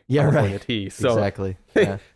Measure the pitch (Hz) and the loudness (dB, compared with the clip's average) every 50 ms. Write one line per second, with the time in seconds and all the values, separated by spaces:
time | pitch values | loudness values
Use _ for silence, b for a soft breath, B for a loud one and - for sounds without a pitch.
0 | _ - 123 147 147 147 143 - - 98 98 101 - - 120 107 98 95 - - | _ -2 0 2 2 4 4 2 2 0 -2 -4 -6 -4 -4 -4 -4 -6 -8 -2
1 | 107 127 117 110 101 98 - - 98 95 92 - _ _ - - 202 113 98 101 | 0 0 2 2 0 0 -2 -4 -4 -6 -6 -8 _ _ 0 2 2 2 0 -6
2 | - - _ | -10 -12 _